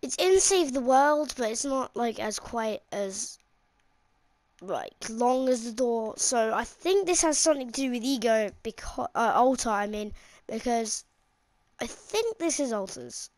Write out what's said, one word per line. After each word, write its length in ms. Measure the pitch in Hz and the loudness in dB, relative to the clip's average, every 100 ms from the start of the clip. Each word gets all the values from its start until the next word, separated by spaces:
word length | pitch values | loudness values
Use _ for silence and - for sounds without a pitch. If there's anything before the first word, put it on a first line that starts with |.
It's 140 | 269 - | -6 0
in 240 | 370 381 | 6 6
Save 320 | - 392 311 | 6 4 2
the 80 | 262 | 0
World, 520 | 247 262 285 302 302 - | 4 6 6 4 0 -2
but 120 | 226 | -4
it's 140 | 226 | -2
not, 320 | 285 269 254 - | -2 -2 -4 -4
like, 220 | 240 214 | -4 -2
as 220 | 214 208 | -6 -6
quite 420 | - 233 220 214 _ | -8 -6 -4 -6 _
as, 480 | 208 202 196 - - _ _ _ _ _ _ _ _ _ _ _ _ | -6 -6 -6 -10 -12 _ _ _ _ _ _ _ _ _ _ _ _
like, 320 | 180 151 52 _ - | -8 -6 -6 _ -10
long 400 | 220 240 254 262 | 0 2 2 2
as 160 | 254 | 0
the 80 | 233 | -2
door. 420 | 220 254 233 220 214 | -2 -2 0 -4 -2
So 360 | - 247 220 | 0 2 2
I 120 | 214 | 0
think 420 | 233 - 339 392 359 | -4 -4 2 2 2
this 160 | 359 | 2
has 160 | 330 294 | 2 2
something 320 | - 294 254 | 2 2 -2
to 20 | |
do 180 | 226 269 | -4 -2
with 100 | 247 | -2
Ego, 480 | 233 269 226 220 214 - | 0 0 2 2 0 -6
because, 440 | 226 - - - - | -12 -10 -12 -8 -6
uh, 180 | - 233 | 0 2
Alter, 360 | - 247 254 - | 4 4 4 0
I 160 | 208 208 | -2 -2
mean, 260 | 208 208 - - - _ | -4 -8 -10 -18 -20 _
because 560 | 226 247 233 220 - - _ _ _ _ _ _ _ | -6 -2 0 0 -6 -8 _ _ _ _ _ _ _
I 60 | 240 | -10
think 520 | - - 415 453 440 | -10 -6 -2 -2 0
this 200 | 330 - | -2 0
is 140 | 277 | -2
Alter's. 580 | 220 190 - 123 - - | -2 -6 -10 -14 -14 -16